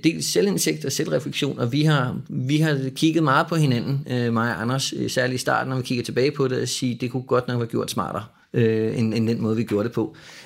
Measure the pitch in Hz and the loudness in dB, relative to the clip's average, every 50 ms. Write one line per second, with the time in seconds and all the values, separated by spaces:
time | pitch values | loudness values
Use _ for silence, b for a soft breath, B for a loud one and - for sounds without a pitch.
0 | - - - 160 143 - - 175 185 202 180 170 - 156 151 156 156 139 - - | 0 0 0 0 -2 0 2 2 2 2 2 0 0 0 -2 -2 -4 -4 -2 -2
1 | 156 170 156 143 147 143 139 - 147 139 131 120 123 117 120 147 147 160 151 139 | -2 0 -2 -2 -2 -2 -4 -2 -2 -2 -2 -2 -2 0 2 2 4 4 4 4
2 | 123 123 95 - 127 - 151 139 127 131 147 151 160 160 147 135 135 127 131 - | 2 0 -4 -6 -6 -6 -6 -4 -2 0 2 2 2 2 2 0 -2 -4 -2 2
3 | 156 160 160 170 160 143 131 147 151 151 175 165 151 135 120 120 - 113 139 139 | 2 2 4 4 4 4 4 4 2 2 2 2 4 4 2 2 0 0 -2 -2
4 | 147 - 127 123 120 117 117 113 117 120 107 80 110 120 131 135 131 - - 135 | -2 -2 -2 0 0 2 2 2 0 0 -2 -2 -2 -2 -2 -2 -2 -4 -4 -4
5 | 123 117 - 131 127 123 127 123 - 135 127 113 123 131 131 131 127 - 131 120 | -4 -2 0 0 0 0 -2 -2 0 0 0 0 0 -2 -4 -4 -2 -2 -2 -4
6 | 117 - - 120 127 147 147 147 135 127 127 123 127 127 - - 135 127 120 - | -2 -2 0 0 0 0 2 0 0 0 0 -2 -2 -4 -4 -2 -2 -2 -2 -2
7 | 131 120 123 131 127 - 123 123 123 - 123 120 117 117 - 117 107 - - 113 | -4 -4 -4 -4 -2 2 2 2 2 0 -2 -2 -2 -2 -2 -4 -4 -2 -2 -4
8 | 90 - - 98 113 - b b b b - 127 117 110 110 110 110 110 110 - | -4 -4 -4 -8 -8 -10 b b b b 2 2 4 4 2 2 0 0 0 0
9 | 113 110 107 117 113 110 117 - 117 107 110 113 117 - 107 101 107 120 - 117 | 0 0 2 0 0 0 0 0 0 0 0 0 0 0 0 0 0 0 -2 -2
10 | 110 110 B B B B B B B | -2 -4 B B B B B B B